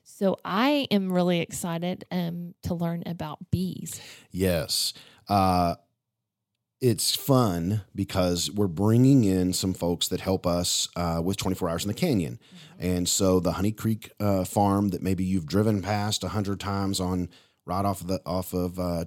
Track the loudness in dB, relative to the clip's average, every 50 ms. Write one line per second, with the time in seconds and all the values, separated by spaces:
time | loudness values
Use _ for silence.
0 | _ -20 -6 0 0 0 0 0 -4 -2 0 2 2 4 2 2 2 2 0 0
1 | 0 2 2 2 4 4 2 2 0 -2 -6 -6 -4 -4 -4 -2 -2 -4 -4 -6
2 | -8 -6 -4 -4 -2 -4 -4 -6 -8 -12 -12 _ -6 -4 -2 -2 -2 -2 -2 -4
3 | -6 -8 -8 -8 -8 -10 -10 -12 -6 -2 -2 -2 -2 -2 -4 -8 -10 -12 -12 -14
4 | -16 -18 -20 -20 -20 _ -2 0 2 2 2 2 0 -2 -2 -2 -2 -4 -6 -8
5 | -14 -20 -20 _ _ 0 2 4 4 4 4 4 2 2 0 -4 _ _ _ _
6 | _ _ _ _ _ _ _ _ _ _ _ _ _ _ _ _ 2 2 2 2
7 | 0 -2 -2 -2 2 4 4 4 4 4 2 0 0 0 -2 -2 -4 -6 -6 -6
8 | -6 -2 0 2 2 2 2 0 -2 -2 -2 -2 -2 -2 0 0 2 4 6 6
9 | 8 8 8 6 6 4 4 2 2 0 0 -2 -2 -4 -2 -2 -2 -2 -2 -2
10 | -2 -4 -4 -4 -2 -2 -2 0 0 0 0 0 0 0 -2 -2 -4 -4 -4 -4
11 | -2 -2 -2 -2 -2 -2 -4 -2 -2 -2 -2 -2 -2 -4 -4 -4 -4 -6 -4 -2
12 | 0 0 0 0 0 -2 -6 -12 -16 _ -20 -20 -20 -20 -12 -6 -4 -2 0 0
13 | 0 0 0 2 4 4 4 4 4 2 0 0 -2 -2 -2 -2 -2 -2 -2 -2
14 | -6 -12 -8 -2 0 0 2 0 0 0 2 2 4 4 4 2 2 0 -2 -2
15 | -2 -2 -2 0 0 0 -2 -2 -2 0 0 2 2 2 0 0 -2 -2 -2 -2
16 | -2 -4 -4 -4 -6 -4 -4 -4 -2 -2 -4 -6 -4 -4 -4 -2 -2 -2 -2 -2
17 | -2 0 0 -2 -2 -4 -8 -14 _ _ _ _ _ -6 -4 -2 0 0 -2 -2
18 | -4 -4 -6 -4 -4 -4 -4 -4 -4 -4 -2 -2 -2 -2 -4 -4 -4 -4 -2 -4
19 | -6